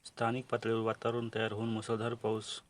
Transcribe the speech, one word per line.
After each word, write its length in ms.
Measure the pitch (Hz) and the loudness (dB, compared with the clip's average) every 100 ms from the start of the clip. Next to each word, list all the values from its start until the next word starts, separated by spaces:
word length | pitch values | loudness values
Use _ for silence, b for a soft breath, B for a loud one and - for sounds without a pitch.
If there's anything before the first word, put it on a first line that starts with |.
| - | -16
स्थानिक 400 | - 117 127 127 | 0 0 0 0
पातळीवर 360 | 120 113 113 | 0 2 2
वातावरण 480 | 113 110 117 120 117 113 | 2 2 0 0 -2 0
तयार 160 | 110 | -2
होऊन 180 | 107 113 | 0 -2
मुसळधार 440 | 110 107 110 117 | -2 0 0 0
पाऊस 480 | 117 - 110 104 - | 0 0 0 -4 -10